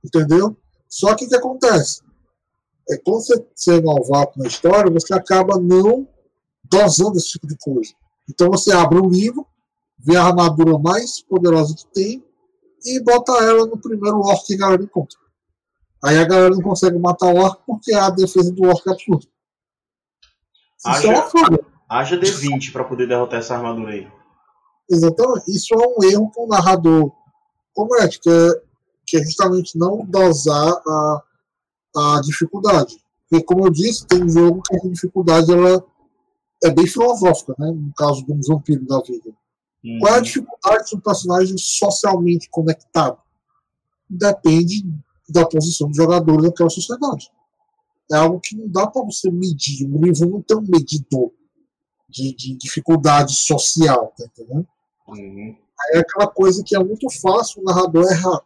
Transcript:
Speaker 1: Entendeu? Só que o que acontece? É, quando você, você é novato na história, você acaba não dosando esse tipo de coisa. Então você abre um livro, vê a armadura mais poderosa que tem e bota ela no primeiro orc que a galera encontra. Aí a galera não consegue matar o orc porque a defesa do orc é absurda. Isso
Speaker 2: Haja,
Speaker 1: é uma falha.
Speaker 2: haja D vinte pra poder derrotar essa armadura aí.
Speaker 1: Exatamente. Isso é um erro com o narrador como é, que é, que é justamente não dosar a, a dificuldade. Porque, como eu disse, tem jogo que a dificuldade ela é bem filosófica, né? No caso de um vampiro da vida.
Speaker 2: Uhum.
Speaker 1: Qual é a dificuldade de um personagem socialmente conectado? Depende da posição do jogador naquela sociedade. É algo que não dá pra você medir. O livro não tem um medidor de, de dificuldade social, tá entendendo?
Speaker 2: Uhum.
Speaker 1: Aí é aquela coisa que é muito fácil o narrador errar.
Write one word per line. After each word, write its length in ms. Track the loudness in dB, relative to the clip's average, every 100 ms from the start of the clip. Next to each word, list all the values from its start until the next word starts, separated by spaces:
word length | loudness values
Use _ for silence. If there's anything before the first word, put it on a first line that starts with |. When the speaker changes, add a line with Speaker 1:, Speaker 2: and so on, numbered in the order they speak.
Speaker 1:
Entendeu? 520 | -2 -2 2 2 2 -6 _ _ _
Só 260 | -2 -2
que 120 | 0 0
o 20 |
que 80 | -2
acontece? 640 | -2 -2 2 2 -2 -10 _ _ _ _ _ _ _ _ -10
É, 80 | -6
quando 240 | -2 -4
você, 260 | 0 -2 -2
você 220 | -6 2 2
é 40 |
novato 580 | 2 -2 0 0 0 -4
na 100 | -10
história, 420 | -2 2 4 4
você 240 | 0 -2
acaba 460 | -4 0 0 2 0
não 480 | 2 4 4 0 -4 _ _ _ _ _
dosando 520 | _ 2 4 2 0 0
esse 120 | -4
tipo 180 | -12 -14
de 100 | -10
coisa. 340 | -6 -6 -6 _ _ _ -20
Então 220 | 0 0
você 220 | 2 2
abre 260 | 2 4 4
um 100 | 4
livro, 380 | 2 0 -6 -14 _ _ _ _ _
vê 200 | 0 4
a 80 |
armadura 540 | 4 4 2 4 2 2
mais 440 | 0 -2 -4 -14
poderosa 540 | _ 0 2 2 0 -6
que 100 | -10
tem 320 | -6 -6 -8 _ _ _ _ _ _
e 160 | -8 -4
bota 320 | 2 2 2 2
ela 220 | 4 2 2
no 120 | -6
primeiro 400 | -8 -6 -2 -2
orc 260 | 0 -2
que 100 | -2
a 40 | -4
galera 240 | 0 0
encontra. 360 | 0 -6 -8 -14 _ _ _ _ _ _ _ _
Aí 140 | 0 2
a 80 |
galera 300 | 4 6 4
não 80 | 4
consegue 360 | -2 0 0 0
matar 280 | -2 0 2
o 100 | 4
orc 260 | 2 -2 -12
porque 260 | -10 -2
a 160 | 0 0
defesa 420 | 0 0 2 0
do 140 | 2
orc 240 | 2 2 -2
é 40 |
absurda. 340 | -6 -2 -4 _ _ _ _ _ _ _ _ _ _ _ _ _ _ _ _
Isso 100 | -4
Speaker 2:
Haja, 200 | 0 2
Speaker 1:
é 20 |
uma 120 | 2 2
falha. 380 | 2 2 2 -2 _ _
Speaker 2:
haja 300 | -4 -2 -2
D 140 | -2
vinte 420 | -2 -6 -6 -8
pra 120 | -10
poder 220 | -10 -6 -4
derrotar 340 | -2 -4 -6
essa 140 | -8
armadura 380 | -8 -8 -10 -10
aí. 160 | -14 -16 _ _ _ _ _ _ _ _
Speaker 1:
Exatamente. 600 | 2 2 2 0 -2 -4
Isso 240 | -8 -2
é 20 | 0
um 260 | 2 4 2
erro 200 | 2 -2
com 120 | -6 -2
o 20 |
narrador 640 | 0 2 2 4 4 2 _ _ _ _ _ _
como 200 | -8 0 2
é, 120 | 0
que 220 | 0 2
é, 320 | 6 4 2 _ _ _ _ -4
que 120 | -2
é 40 |
justamente 560 | -2 -2 0 0 -4 -2
não 280 | -2 -2 -4
dosar 680 | 2 2 2 0 0 0 0 -4
a, 360 | -2 -2 -4 _ _ _ _ _ _ _ -4
a 240 | 0 0
dificuldade. 760 | -2 -4 -6 -2 0 2 0 -10 _ _ _
Porque, 160 | 0
como 220 | 2 2 2
eu 40 |
disse, 360 | 2 -2 -4 -2
tem 200 | 0 2
jogo 360 | 4 4 2
que 120 | -4
a 40 | -6 -6
dificuldade 600 | -8 -6 -2 2 2 4
ela 320 | 4 4 2 -2 _ _ _ _ _ _ _
é 60 | 0
bem 160 | 2 2
filosófica, 680 | 2 0 2 2 0 -4 -6
né? 120 | -6
No 220 | -6 -10
caso 300 | -2 -2 -2
de 80 | -4
um 80 | -6
vampiro 460 | -2 -2 0 -4 -2
da 140 | -4
vida. 280 | -4 -12 -14 _ _ _ _ _
Speaker 2:
Uhum. 140 | -14 0
Speaker 1:
Qual 140 | 2
é 40 | 4
a 40 |
dificuldade 640 | 0 -6 -8 -6 0 0 -2
de 80 | -8
um 40 |
personagem 560 | -4 -4 -2 0 0 -2
socialmente 880 | -6 -2 -2 0 -2 0 0 -2 -4
conectado? 680 | -4 -4 -4 _ -4 -4 -6 _ _ _ _ _ _ _ _ _
Depende 760 | -2 0 2 2 2 0 -4 -8 -12 -16 _ _
da 180 | 0 0
posição 420 | 0 -4 -4 -4
do 60 |
jogador 480 | 0 2 2 2 4
naquela 260 | 2 2 -2
sociedade. 600 | -2 -10 -6 -6 -6 -14 _ _ _ _ _ _ _ _
É 60 | 0
algo 240 | 2 0
que 160 | -10 -12
não 120 | -6
dá 200 | -4 -2
pra 140 | -4
você 280 | -8 -6 -4
medir. 560 | -2 -4 -4 -6 -6 -6
O 180 | 0
livro 240 | 0 2 0
não 140 | -2
tem 140 | -4 -4
um 100 | 0
medidor 640 | 0 0 -10 -6 -4 -4 _ _ _ _ _ _ _ _
de, 260 | -10 -10
de 220 | -10 -14 -14
dificuldade 800 | -10 -10 0 0 2 0 0 -4
social, 760 | -2 -2 -2 0 2 2 -2 _
tá 60 |
entendendo? 420 | -20 _ -10 -8 -8 _ _ _ _
Speaker 2:
Uhum. 500 | -20 -18 -18 -20 -20 _ -12
Speaker 1:
Aí 160 | -2 -2
é 20 |
aquela 280 | -2 -4 -4
coisa 360 | 2 0 0
que 120 | -2 -2
é 20 |
muito 300 | -2 -4 -10 -6
fácil 420 | -2 0 -2 -8
o 20 |
narrador 400 | -4 -2 2 2 2
errar. 320 | 0 -2 -4